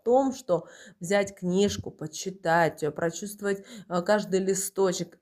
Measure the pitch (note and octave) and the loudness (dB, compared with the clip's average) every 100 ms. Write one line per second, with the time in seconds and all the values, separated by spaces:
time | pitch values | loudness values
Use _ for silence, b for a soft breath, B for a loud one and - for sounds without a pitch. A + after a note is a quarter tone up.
0 | A3+ B3+ C4+ C4 - E3+ B B B B | 2 4 4 -2 -2 -2 B B B B
1 | E3+ G3+ G3 - F3+ F#3 G3+ - - - | 0 0 0 -4 0 2 2 0 -10 -10
2 | D#3 - F#3+ F#3 E3+ E3 D#3+ - D#3 D#3 | -12 -10 -10 -6 2 4 4 2 -4 -2
3 | E3+ - G#3 - G3+ G3 B A3+ B F3 | -2 -4 -12 -6 -4 -4 B -18 B -2
4 | F3 G#3 F3+ F#3+ F#3+ F#3+ - - F#3+ F3 | 2 2 2 0 0 -2 -2 0 0 0
5 | E3+ - | -6 -10